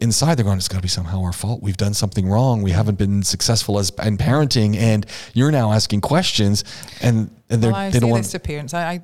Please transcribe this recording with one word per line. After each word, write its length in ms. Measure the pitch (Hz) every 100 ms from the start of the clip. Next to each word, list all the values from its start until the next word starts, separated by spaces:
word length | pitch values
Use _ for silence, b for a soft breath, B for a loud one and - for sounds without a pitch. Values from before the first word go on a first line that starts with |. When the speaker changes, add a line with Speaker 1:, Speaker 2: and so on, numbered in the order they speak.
Speaker 1:
inside 340 | 117 107 147 139
they're 100 | 104
going, 120 | 95
"It's 100 | 90
gotta 140 | 95
be 40 | 90
somehow 340 | 92 85 95
our 100 | 90
fault. 280 | 87 101 120
We've 140 | 104 92
done 160 | 101
something 340 | 104 104 101 92
wrong. 320 | 104 131 117
We 100 | 98
haven't 260 | 92 110 98
been 260 | 101 101
successful 560 | 95 92 - 104 - 101
as, 100 | 95 -
in 140 | 107 101
parenting." 580 | 139 139 143 123 104 104
And 300 | 113 107 98 B B
you're 180 | 117 143
now 200 | 147 110
asking 300 | 107 - 104
questions 600 | - 160 185 - 101 101 - B B B
and, 300 | 123 113 107 - _
and 140 | 117
they're, 80 | 113
Speaker 2:
Well, 80 | 98
I 100 | 98
Speaker 1:
they 100 | 127
don't 100 | 117
Speaker 2:
say 20 |
Speaker 1:
want 120 | 117
Speaker 2:
this 80 | 110
to 60 | 175
parents. 340 | - 147 147
I, 100 | 170 170 175